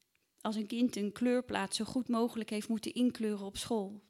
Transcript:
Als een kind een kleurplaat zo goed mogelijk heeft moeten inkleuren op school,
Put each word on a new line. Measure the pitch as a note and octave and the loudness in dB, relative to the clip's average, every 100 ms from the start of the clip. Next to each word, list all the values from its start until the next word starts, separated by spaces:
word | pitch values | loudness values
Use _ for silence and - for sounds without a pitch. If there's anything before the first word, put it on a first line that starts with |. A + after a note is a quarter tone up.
| _ _ _ - | _ _ _ -6
Als | G#3+ G#3+ | -2 -2
een | G3+ | -2
kind | A#3 A#3+ G#3 | 2 2 2
een | G#3 | -2
kleurplaat | - B3 B3 B3 G3+ G3 | 2 4 4 2 0 0
zo | - | -2
goed | G#3 C4 A#3+ | -2 -2 0
mogelijk | A3+ A#3+ A#3 G#3+ | 2 2 0 -4
heeft | G#3+ G#3+ | -4 -2
moeten | A3 - | -2 -2
inkleuren | - B3 A#3 G#3+ G#3 G3 | 2 2 2 -2 -2 -4
op | - | -8
school, | - A3+ G3 G#3 - | -2 -2 -2 -8 -10